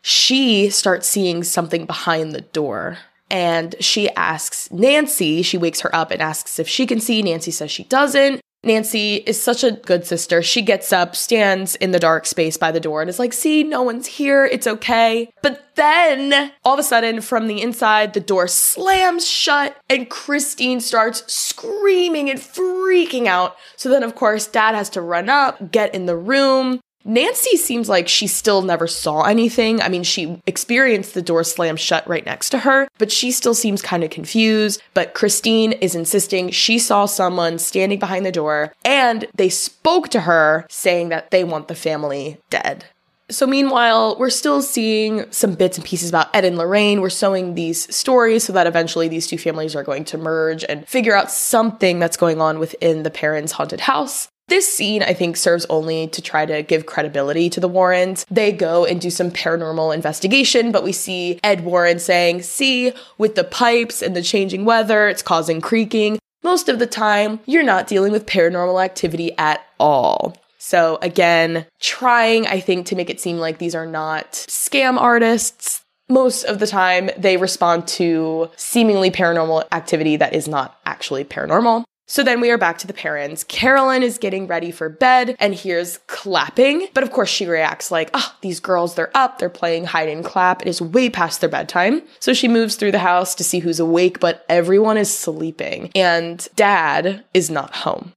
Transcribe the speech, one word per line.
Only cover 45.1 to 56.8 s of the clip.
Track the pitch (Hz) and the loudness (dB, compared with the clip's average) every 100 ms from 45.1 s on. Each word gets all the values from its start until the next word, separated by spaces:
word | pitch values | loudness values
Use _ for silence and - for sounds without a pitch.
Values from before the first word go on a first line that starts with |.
| 214 - | -2 -6
some | - 208 | -2 -2
bits | 165 185 180 | 2 0 -2
and | - | -8
pieces | 175 170 | -6 -2
about | 170 160 | 0 2
Ed | 214 | 2
and | 185 175 | 2 0
Lorraine. | 170 202 208 208 | 0 2 4 2
We're | 190 | 0
sewing | - 196 190 180 | 0 0 0 -4
these | 170 165 165 - | -6 -4 -4 -4
stories | - - 254 226 220 | -4 2 4 4 2
so | 220 | 2
that | 185 170 | 2 2
eventually | 170 165 170 165 | 2 -2 -2 -2
these | 165 165 | -2 -6
two | 165 | -4
families | 170 156 156 | -4 -4 -6
are | 151 | -6
going | 139 139 - | -6 -6 -6
to | 156 | -6
merge | 160 160 160 160 - | -4 -2 -2 -2 -6
and | 151 - | -8 -4
figure | 262 226 202 | -2 2 2
out | 185 | 2
something | - - 233 226 220 185 175 | -4 0 2 0 2 0 2
that's | 170 - | -2 2
going | 170 160 | 0 2
on | 156 156 | 0 0
within | 160 - 170 160 | -6 -2 0 0
the | 156 | -4
Perrons' | 160 151 156 156 | -4 -4 -2 -6
haunted | - 156 - | -6 -6 -4
house. | - 262 269 - - _ _ | -2 0 -2 -6 -10 _ _
This | 359 370 | 0 2
scene, | - 208 214 | -2 -2 0
I | - | 0
think, | 180 180 165 | 0 -2 0
serves | 180 170 170 | 0 0 0
only | 160 160 160 160 | -2 -2 -4 -6
to | - | -8
try | - 156 | -4 -4
to | 156 151 | -2 -4
give | 151 160 | 0 -2